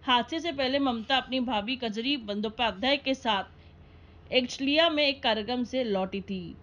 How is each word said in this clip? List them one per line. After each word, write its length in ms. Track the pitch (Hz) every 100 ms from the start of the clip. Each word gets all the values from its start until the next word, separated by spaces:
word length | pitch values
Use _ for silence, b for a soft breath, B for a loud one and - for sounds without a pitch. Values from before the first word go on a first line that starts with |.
| -
हादसे 320 | 247 233 330
से 100 | 330
पहले 260 | 269 262 277
ममता 380 | 277 233 208 269
अपनी 220 | 247 262
भाभी 360 | 247 214 208 262
कजरी 400 | 233 208 240 285
बंदोपाध्याय 800 | 214 208 214 214 233 190 247 285
के 180 | 269
साथ 1160 | 262 233 196 - - - - - - - - -
एचलिया 560 | 247 247 - 269 294 330
में 120 | 302
एक 180 | 294 277
कार्यक्रम 400 | 254 220 214 247
से 200 | 240 254
लौटी 360 | 240 196 190 196
थी। 360 | 190 190 165 -